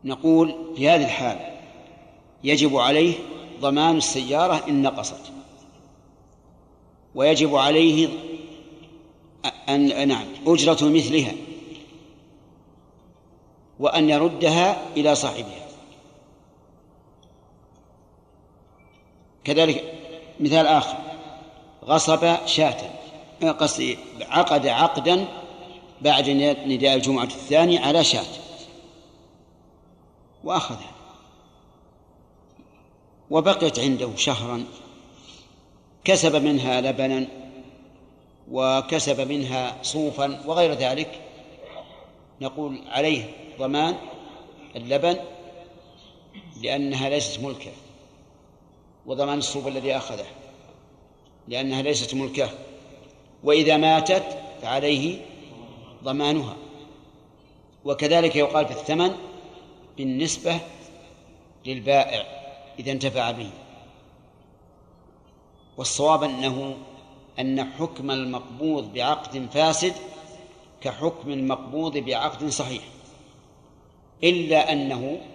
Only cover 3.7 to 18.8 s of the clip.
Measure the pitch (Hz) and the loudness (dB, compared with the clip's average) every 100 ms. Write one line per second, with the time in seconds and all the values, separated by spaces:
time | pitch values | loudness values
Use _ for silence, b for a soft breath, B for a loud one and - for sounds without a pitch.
3.7 | 143 160 160 143 131 127 147 180 156 - | 2 4 2 0 -4 -2 2 2 2 2
4.7 | 143 135 123 104 - - - - - - | 2 2 0 -10 -12 -16 -20 -20 -20 -20
5.7 | - - _ _ _ _ _ _ _ _ | -20 -20 _ _ _ _ _ _ _ _
6.7 | _ _ _ _ 127 143 151 151 143 135 | _ _ _ _ 2 4 4 4 4 6
7.7 | 156 165 151 160 - - - - - - | 6 6 6 2 0 -10 -12 -14 -20 -20
8.7 | - - - - _ _ - 131 - - | -20 -20 -20 -20 _ _ -8 -8 -8 0
9.7 | 127 143 - 139 120 104 - 156 165 143 | 4 4 4 2 0 -4 -4 4 4 6
10.7 | 151 147 160 117 147 123 - - - - | 4 6 4 4 0 0 -6 -12 -16 -16
11.7 | - - - - - _ _ _ - _ | -18 -20 -20 -20 -20 _ _ _ -20 _
12.7 | - _ _ _ _ _ _ _ _ _ | -20 _ _ _ _ _ _ _ _ _
13.7 | - 143 160 151 151 165 160 165 165 185 | -2 0 4 4 4 2 2 2 4 4
14.7 | - - 151 147 143 131 110 113 - - | 2 -4 0 2 2 0 -6 -10 -14 -18
15.7 | - - - - - _ _ _ _ _ | -20 -20 -20 -20 -20 _ _ _ _ _
16.7 | _ _ _ _ _ _ _ _ _ _ | _ _ _ _ _ _ _ _ _ _
17.7 | _ _ _ _ _ _ _ _ _ _ | _ _ _ _ _ _ _ _ _ _
18.7 | _ | _